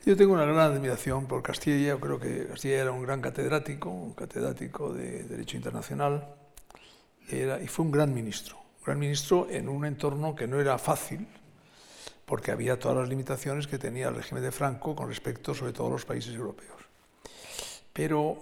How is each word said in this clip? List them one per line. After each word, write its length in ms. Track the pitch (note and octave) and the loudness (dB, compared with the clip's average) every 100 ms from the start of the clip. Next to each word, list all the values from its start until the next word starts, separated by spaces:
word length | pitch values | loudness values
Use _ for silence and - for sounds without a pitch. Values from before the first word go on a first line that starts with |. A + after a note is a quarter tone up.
Yo 120 | - G3 | 4 8
tengo 180 | G3 | 10
una 100 | F#3 | 8
gran 140 | D3 D#3+ | 6 8
admiración 680 | D#3 C#3 C3+ B2 - C3 C3+ | 6 6 0 0 0 -2 0
por 160 | C3 | -2
Castilla. 480 | - C3+ - C#3+ C#3+ | -2 -2 2 4 4
Yo 100 | C3+ | 2
creo 180 | C#3 C3 | -2 -2
que 300 | B2+ - - | -2 -2 -4
Castilla 340 | - C3+ C3+ | -4 0 2
era 100 | C3 | 2
un 100 | B2+ | -2
gran 180 | B2+ C3+ | -2 -2
catedrático, 680 | B2+ C3 C3 D3+ D3+ D3 F3 | -2 -2 2 2 0 -6 -6
un 260 | F3+ D#3+ | -6 -8
catedrático 800 | - - - - - - - D3 | -8 -8 -2 -2 -2 -6 -6 -4
de 300 | B1 B1 A#1+ | -4 -6 -8
Derecho 320 | A2+ A#2 A2+ B2 | -8 -8 -6 -6
Internacional, 800 | B2 A#2+ A2 C#3 C#3+ D3 C#3+ - - - - - - - _ _ - | -6 -6 -6 0 0 0 -4 -14 -20 -20 -20 -20 -20 -20 _ _ -8
era, 320 | C3 C3 C3+ | -2 -2 -2
y 60 | C#3+ | -4
fue 160 | - E3 | 0 4
un 60 | |
gran 200 | C#3+ D3 | 6 4
ministro, 440 | B2+ A2+ G2+ - - - - | 2 -2 -6 -10 -16 -20 -10
un 40 | |
gran 140 | - C#3+ | -4 0
ministro 500 | C#3+ C#3+ - F3+ F3+ | 0 0 4 4 4
en 200 | C3+ - | -2 -2
un 180 | C#3 D3+ | -2 -2
entorno 480 | C#3+ D3 C#3+ D#3 | 0 -2 0 -2
que 140 | D3 A#2+ | -2 -2
no 120 | C#3 | 2
era 160 | C#3 B2 | 4 2
fácil, 500 | - D#3 - D#3 A3 - - - - - - - - - | 2 0 0 -8 -8 -14 -20 -20 -20 -20 -20 -18 -18 -14
porque 260 | - A2 - | -4 -4 -2
había 280 | - A#2+ B2 | -2 0 0
todas 180 | B2 C3 | 2 0
las 120 | B2+ | 0
limitaciones 580 | C3 C3 B2+ C#3+ C#3+ C#3+ | -2 -4 -4 -2 -4 -4
que 120 | C3+ | -4
tenía 300 | B2+ B2 B2+ | -4 -4 -4
el 60 | |
régimen 280 | A#2 G#2+ C3 | -4 -6 -4
de 100 | C3 | -4
Franco 420 | - C#3 B2+ - | -2 -2 -2 -4
con 140 | C#3+ B2 | -4 -6
respecto, 460 | A#2 - A#2 - | -6 -6 -6 -6
sobre 180 | B2 B2 | -4 -4
todo, 160 | A#2+ A#2+ | -2 -2
a 20 | |
los 140 | C3 | -2
países 300 | - A#2+ A2+ | -4 -6 -6
europeos. 460 | A#2 A2+ - - - - _ _ _ - - - - - - - | -8 -8 -10 -16 -20 -20 _ _ _ -20 -18 -16 -12 -12 -12 -12
Pero, 460 | - D3+ D3+ D3+ - | -4 0 2 2 -2